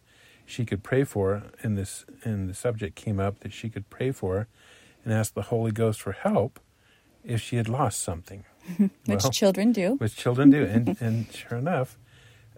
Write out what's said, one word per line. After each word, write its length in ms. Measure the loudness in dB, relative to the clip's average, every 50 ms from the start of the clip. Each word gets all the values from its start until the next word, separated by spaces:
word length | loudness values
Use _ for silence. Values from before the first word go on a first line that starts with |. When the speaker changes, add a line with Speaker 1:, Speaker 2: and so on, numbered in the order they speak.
| _ _ _ _ -20 -20 -20 -20 _
Speaker 1:
she 200 | -10 -6 -6 -4
could 160 | -4 -4 -6
pray 220 | -2 0 0 0 2
for. 400 | 0 0 0 0 0 0 -2 -4 -12 -12 -6
And 160 | -4 -2 -2
this, 280 | -2 -4 -6 -10 -14 -18 -20 -20 -8 -6
and 260 | -4 -4 -2 -4 -6
the 60 | -6
subject 400 | -4 -4 -4 -2 -2 -6 -8 -8
came 240 | -8 -6 -4 -2 0
up 220 | 0 -2 -2 -6
that 120 | -10 -14 -12
she 160 | -10 -10 -10
could 200 | -8 -10 -12 -12
pray 200 | -6 -4 -4 -4
for 360 | -2 -2 -2 -2 -2 -2 -2 -4 _ _ -20 -20 -20 -20 -20 -20 _ _ -4
and 100 | 0 0
ask 220 | 0 0 -2 -4
the 80 | -6 -4
Holy 280 | -2 0 0 0 0
Ghost 300 | 0 2 0 0 0 -2
for 120 | -6 -10 -6
help 460 | -2 -2 0 2 2 0 0 -4 -12 -20 _ _ _ _ _ _ _ _ _ _ _ -6
if 180 | -4 -4 -4
she 160 | -2 -2 -2
had 120 | -2 0 0
lost 300 | 0 0 0 0 0 -4
something. 440 | -6 -6 -8 -8 -10 -14 -18 -18 -18 -20 _ _ -16
Speaker 2:
<laughs> 120 | -6 0 0 0 0 0 _ -4
Which 180 | -2 0 2 2
Speaker 1:
Well, 60 | 0
Speaker 2:
children 420 | 2 4 4 4 4 4 2 2
do. 240 | 2 2 2 0 0
Speaker 1:
Which 200 | 0 -2 -4 -4
children 340 | -2 -2 0 2 8 8 8
do. 140 | 8 8 4
And, 340 | 2 2 2 2 2 0
Speaker 2:
<laughs> 40 | 0
Speaker 1:
and 300 | -2 0 0 -2 -2 -6
sure 260 | -10 -16 -10 -8 -6 -4
enough, 380 | -2 0 0 0 -2 -4 -6 -14 -20 -20 -20 -20 -20 -20 -20 -20 -20 -20 -18